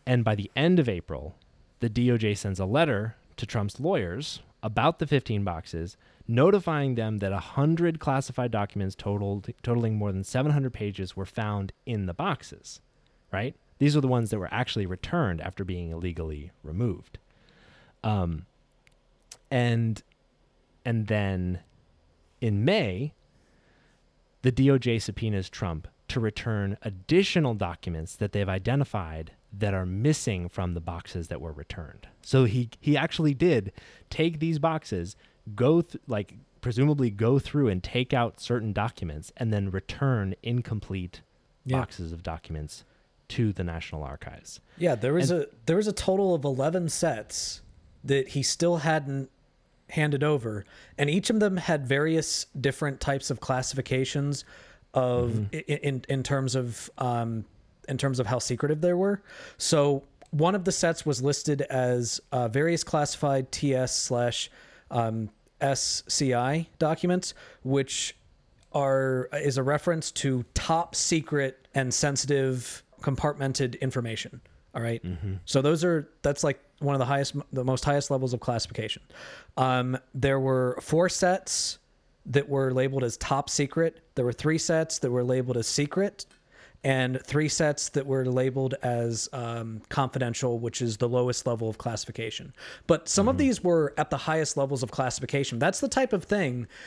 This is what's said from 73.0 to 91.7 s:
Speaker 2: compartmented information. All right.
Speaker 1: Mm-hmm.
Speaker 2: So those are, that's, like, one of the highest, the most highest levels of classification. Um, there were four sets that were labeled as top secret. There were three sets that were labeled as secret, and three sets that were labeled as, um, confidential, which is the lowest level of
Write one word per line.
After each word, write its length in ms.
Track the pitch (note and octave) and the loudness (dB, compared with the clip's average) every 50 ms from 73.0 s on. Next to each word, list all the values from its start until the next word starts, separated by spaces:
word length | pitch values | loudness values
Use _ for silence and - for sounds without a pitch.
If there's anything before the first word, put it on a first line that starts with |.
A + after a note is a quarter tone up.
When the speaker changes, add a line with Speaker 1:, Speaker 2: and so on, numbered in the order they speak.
Speaker 2:
compartmented 760 | - D3 C#3 - - D3 D3 D3 C#3 C3+ B2+ - C3+ B2 A#2+ - | -2 -2 0 0 0 -2 -2 0 -2 -2 0 0 -2 -2 -2 -4
information. 600 | C#3 C3 - B2+ A#2 A2+ A2 - - - - A#2 - - - - _ _ - | -4 -2 -2 -2 -4 -4 -6 -8 -8 -10 -14 -18 -20 -20 -20 -20 _ _ -6
All 60 | B2 | -4
right. 220 | A#2 A#2 A#2 A2+ - | -2 -2 -2 -4 -4
Speaker 1:
Mm-hmm. 320 | F2+ F2+ D#2 - G2+ F#2+ F#2 - | -6 -6 -6 -4 -6 -6 -6 -6
Speaker 2:
So 160 | - - C3+ | 0 0 2
those 220 | C3+ D3 E3 D#3 E3 | 4 4 4 4 2
are, 260 | F3+ E3+ D#3 D3 - _ _ | 2 2 0 -2 -6 _ _
that's, 220 | - C#3+ D3 - - | -2 -2 0 2 0
like, 160 | D3 C3+ - _ _ _ _ | 0 -2 -2 _ _ _ _
one 160 | C#3+ C#3+ C#3 | -2 0 2
of 40 | C3+ | 2
the 60 | B2+ | 2
highest, 300 | B2 C#3 C#3 C#3 - - C#3 C3+ - | 2 2 0 0 -2 -4 -8 -8 -6
the 120 | - C3 B2 | -6 -2 0
most 220 | C3 C3 B2 - | 0 0 2 2
highest 240 | D3 C#3+ D3 C3+ - | 2 2 2 2 0
levels 220 | C#3+ C3 C3 B2+ B2 | 0 0 0 0 -2
of 60 | A#2 | -2
classification. 640 | - - A#2+ A2+ - - - - A2 G#2+ - - - _ - - - - - - - - _ | -2 -2 -2 -2 -2 -4 -6 -6 -6 -6 -6 -8 -10 _ -20 -18 -18 -18 -18 -20 -20 -12 _
Um, 420 | - C3 C3 B2+ B2+ B2 B2+ B2+ B2+ - _ - | 0 2 2 4 2 2 0 -2 -4 -6 _ -4
there 240 | C3 A#2+ C#3 C3+ C3+ | 0 2 2 2 2
were 380 | C3 C3 C3 B2+ B2+ B2+ B2 - | 2 2 2 2 2 0 -2 -4
four 280 | - - D#3 D#3+ F3+ F3+ | -2 0 2 2 2 2
sets 680 | - - F#3+ F3+ F#3 F#3+ - - - - - - - - _ _ _ _ _ _ _ _ _ | 2 2 2 4 2 2 0 -4 -4 -2 -2 -4 -6 -8 _ _ _ _ _ _ _ _ _
that 240 | - B2 C#3+ C#3+ - | 0 0 0 2 2
were 240 | C#3 C#3 C3+ C3 B2+ | 0 0 2 2 2
labeled 300 | B2+ C3 C3+ C3+ C3+ B2+ | 2 2 2 0 0 -2
as 120 | A#2 - - | -2 -4 -4
top 320 | - - C#3 C3+ - - | -2 -2 0 0 0 -2
secret. 520 | - - D3 C3+ - D#3+ E3 E3 - - _ _ _ | 0 0 0 0 0 0 0 0 -2 -6 _ _ _
There 100 | - B2 | -2 0
were 80 | B2 A2+ | 0 -2
three 240 | - - D3+ D#3+ D#3+ | 0 0 0 0 2
sets 420 | - - E3 D#3+ D#3+ D#3+ - - | 0 2 2 2 2 0 -2 -2
that 120 | - B2+ | 0 0
were 120 | A#2+ B2 B2 | 0 0 2
labeled 340 | B2 B2+ C3 B2 B2 B2 A#2 | 2 2 0 2 0 -2 -2
as 100 | A2+ - | -2 0
secret, 580 | - - D3 D3 - F3+ G3 G3+ - - - - - _ _ _ _ - - - _ - - | 0 0 0 0 0 0 0 0 -2 -8 -16 -18 -18 _ _ _ _ -20 -20 -20 _ -4 0
and 360 | C#3 C3+ C3 B2+ B2+ B2+ C3 - | 0 2 2 2 0 0 -4 -6
three 240 | - C#3 D3 D#3 D3+ | -2 0 0 0 0
sets 400 | - - E3 D3+ C#3+ - - - | 0 2 2 0 0 -2 -4 -2
that 160 | - D3 C3+ | -2 -2 -2
were 200 | C#3 C3 C3+ B2+ | 0 0 0 0
labeled 480 | B2+ B2 B2+ C3 C3 B2 C3+ C3+ C3 C3 - | 2 2 2 2 2 0 0 -2 -2 -2 -2
as, 480 | - B2 A#2+ A#2+ A#2 A#2 A#2 A2 - - - | -2 -2 0 0 0 -2 -2 -4 -6 -6 -6
um, 480 | C3 A#2+ A#2 A#2 A#2 A#2 A2+ A2 G#2+ - _ | -8 -6 -6 -6 -6 -6 -8 -10 -12 -12 _
confidential, 680 | - D3 C3+ B2 - B2+ B2+ A#2 A2+ - - B2 A#2+ A#2 | -2 -2 -2 0 -2 -2 -2 -2 -2 -2 -2 -2 -2 -2
which 220 | A#2 A#2 - - | -2 -4 -4 -2
is 160 | B2+ A#2 G#2+ - | -2 -2 0 0
the 100 | B2 A#2+ | 0 0
lowest 380 | B2 B2 B2 B2 A#2+ - - | 2 2 2 2 0 -2 -2
level 240 | B2+ A#2+ A2 A2+ | -2 -2 -2 -2
of 80 | A2 | -4